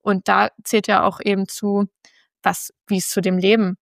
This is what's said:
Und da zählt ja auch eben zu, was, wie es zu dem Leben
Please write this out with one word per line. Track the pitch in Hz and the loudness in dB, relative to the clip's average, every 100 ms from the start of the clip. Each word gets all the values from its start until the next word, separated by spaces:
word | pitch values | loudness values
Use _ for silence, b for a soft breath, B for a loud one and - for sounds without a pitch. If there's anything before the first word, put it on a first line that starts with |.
Und | - 196 - | 0 -2 2
da | 196 208 _ | 2 2 _
zählt | - 220 202 | -2 -2 2
ja | 196 | 2
auch | - 185 | 2 -2
eben | - 196 190 | -2 -2 -4
zu, | - 208 202 202 _ b b b _ | -6 -2 0 -2 _ b b b _
was, | 190 180 - _ _ | -4 -4 -10 _ _
wie | 196 | -4
es | - | -2
zu | - | -2
dem | 185 185 | 0 0
Leben | 190 220 196 185 | 2 2 2 -4